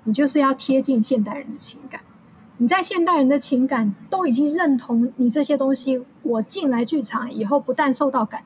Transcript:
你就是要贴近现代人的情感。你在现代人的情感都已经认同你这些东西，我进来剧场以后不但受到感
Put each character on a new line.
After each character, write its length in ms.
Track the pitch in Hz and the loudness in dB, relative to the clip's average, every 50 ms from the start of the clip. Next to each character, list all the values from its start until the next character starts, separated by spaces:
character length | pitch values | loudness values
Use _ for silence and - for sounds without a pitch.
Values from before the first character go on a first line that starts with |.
| - | -4
你 100 | 220 208 | -2 0
就 120 | 262 294 | 2 2
是 140 | 269 - 302 | 2 2 2
要 140 | 277 269 269 | 2 2 0
贴 260 | 269 - - 262 269 | -2 0 0 0 2
近 220 | 262 - 262 226 | 2 2 2 2
现 200 | 214 - 269 226 | 2 2 2 0
代 120 | 208 208 202 | 0 -2 -4
人 180 | 285 - - | -12 -12 -14
的 60 | - - | -14 -12
情 200 | - - - - - - | -14 -16 -16 -16 -18 -18
感。 100 | - - - _ - - - - - - - - - - | -18 -18 -18 _ -20 -20 -20 -20 -20 -20 -20 -12 -4 0
你 80 | 240 | 0
在 160 | 240 359 381 | 2 2 0
现 220 | 349 - 403 359 330 | 0 -2 -2 0 2
代 140 | 349 349 302 | 2 4 4
人 100 | 269 254 | 4 4
的 100 | 285 277 | 2 2
情 280 | - - 277 247 254 | 0 0 0 0 0
感 280 | 262 277 226 226 208 196 - - - | 0 0 0 0 -2 -2 -6 -8 -6
都 180 | 381 381 359 | -2 0 0
已 60 | 294 | 2
经 160 | 226 254 302 294 | 2 2 2 0
认 300 | 302 359 349 294 269 240 | 2 0 2 2 2 0
同 340 | - - 240 233 240 262 - | 0 0 0 0 0 0 0
你 140 | - 247 240 | 0 0 2
这 140 | - 294 277 | 2 0 0
些 140 | - 294 269 | 0 0 0
东 160 | 269 269 269 | 2 0 0
西， 280 | 247 - 269 262 247 247 - - - | 0 0 -2 -2 -2 -4 -10 -16 -8
我 180 | - 233 233 220 | -4 -2 -2 -2
进 300 | 220 - - 392 339 277 | -2 -4 -6 -2 0 0
来 160 | 247 233 240 | 0 0 0
剧 160 | 220 320 294 | 0 -2 -4
场 320 | 220 - 226 226 233 233 214 | -4 -4 -6 -8 -6 -6 -6
以 100 | 220 214 | -4 -2
后 160 | 196 285 277 | 0 0 0
不 140 | 277 - 254 | 0 0 -2
但 180 | 302 294 277 | 0 2 0
受 180 | 254 - 294 269 | 2 0 0 0
到 140 | 269 254 214 | 0 -2 -2
感 200 | - - 220 - | -2 -6 -12 -14